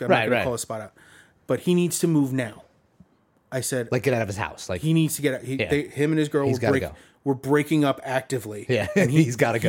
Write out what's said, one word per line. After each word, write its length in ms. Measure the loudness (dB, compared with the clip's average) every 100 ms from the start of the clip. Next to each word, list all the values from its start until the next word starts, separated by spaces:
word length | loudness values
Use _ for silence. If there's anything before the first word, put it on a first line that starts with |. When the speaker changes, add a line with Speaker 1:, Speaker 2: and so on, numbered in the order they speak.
Speaker 1:
I'm 60 | 2
Speaker 2:
Right, 20 |
Speaker 1:
not 140 | 2 4
gonna 100 | 0
Speaker 2:
right. 60 |
Speaker 1:
call 100 | 0 -4
a 40 |
spot 220 | -6 -10
out. 120 | -12 _ -20 -20 -20 _ -4
But 140 | -2
he 120 | 2 2
needs 240 | 2 0
to 80 | 2
move 260 | 2 2
now. 300 | -2 -4 -10 -20 _ _ _ _ _ _ _ _
I 100 | -6
said, 280 | -4 -4 -2
Speaker 2:
Like, 100 | -2
get 100 | 2 0
out 80 |
of 40 | 0
his 100 | -4
house. 300 | -6 -8 -8
Like, 140 | -4
Speaker 1:
he 120 | 0
needs 220 | 2 2 0
to 40 |
get 140 | -2 -2
out. 60 |
He, 120 | -4 -4
Speaker 2:
Yeah. 120 | 0
Speaker 1:
they, 140 | -2
him 280 | -2 -2 0
and 60 | 0
his 100 | 0
girl 200 | 0 0
Speaker 2:
He's 100 | 2
Speaker 1:
were 40 |
Speaker 2:
gotta 100 | 2
Speaker 1:
break-, 100 | 0
Speaker 2:
go. 120 | -2 -8 -20 _
Speaker 1:
were 120 | -4 -2
breaking 500 | 2 2 2 2 2
up 160 | 0
actively. 640 | -4 -6 -4 -6 -6 -8 -2
Speaker 2:
Yeah, 200 | 0 0
<laughs> 40 | 2
Speaker 1:
And 160 | 4
he, 120 | 4
Speaker 2:
he's 120 | 4 2
gotta 240 | 0
Speaker 1:
he 40 | 2